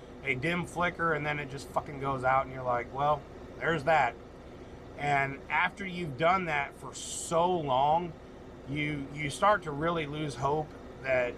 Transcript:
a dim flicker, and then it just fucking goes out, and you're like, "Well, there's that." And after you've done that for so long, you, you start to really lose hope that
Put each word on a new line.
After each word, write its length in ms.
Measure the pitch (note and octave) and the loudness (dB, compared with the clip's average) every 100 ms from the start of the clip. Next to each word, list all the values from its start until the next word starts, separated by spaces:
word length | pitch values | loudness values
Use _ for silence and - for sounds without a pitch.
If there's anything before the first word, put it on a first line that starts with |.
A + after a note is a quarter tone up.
| - - C3+ | -16 -6 -2
a 100 | C3 | 0
dim 300 | D#3+ F3 E3 | 2 0 -2
flicker, 480 | D#3+ F3 E3+ E3 | 0 0 2 2
and 120 | D3+ D3+ | 2 0
then 140 | D3 | -2
it 100 | C3+ | -4
just 160 | C3+ - | -8 -4
fucking 300 | D#3+ - C#3 | -4 -4 -4
goes 240 | C#3 C3+ | -2 0
out, 220 | B2+ C3+ C3 | 4 4 2
and 80 | |
you're 100 | C3 | -4
like, 300 | B2+ A#2+ A#2 | 0 0 -2
"Well, 280 | B2+ D3 D3 - - - - | 0 2 2 -2 -16 -14 -4
there's 240 | C#3+ E3 | 0 2
that." 320 | C#3 D#3 B2 - - - - - - - - - | 4 4 4 0 -14 -18 -18 -16 -16 -16 -16 -4
And 420 | C#3+ C#3 C3+ C3+ - | 0 2 2 -4 -2
after 360 | E3 F3 - F#3+ | 0 0 -2 -8
you've 320 | F3 E3+ B2+ | -6 -6 2
done 280 | E3 F#3+ F3 | 4 6 2
that 320 | D3 C#3 - | -2 -2 -8
for 140 | C3 | -12
so 560 | - - - - E3 F3 | -10 -8 -8 0 4 4
long, 640 | F3 D3 B2+ C#3+ E3 F3 - - - - - B2 | 2 4 4 6 4 2 -8 -16 -16 -16 -16 -6
you, 360 | C#3+ D3 D3 C#3 | -2 -2 -2 -6
you 160 | C#3+ D3 | -6 -6
start 340 | - G3+ G3+ | 4 4 4
to 80 | D#3+ | 2
really 340 | C#3+ E3 E3+ D3 | 0 0 2 -2
lose 300 | D3+ D3+ B2 | -4 -4 0
hope 340 | C3+ D3+ D3+ - - - | 2 2 0 -10 -16 -8
that 300 | C3+ B2+ B2 | 0 2 2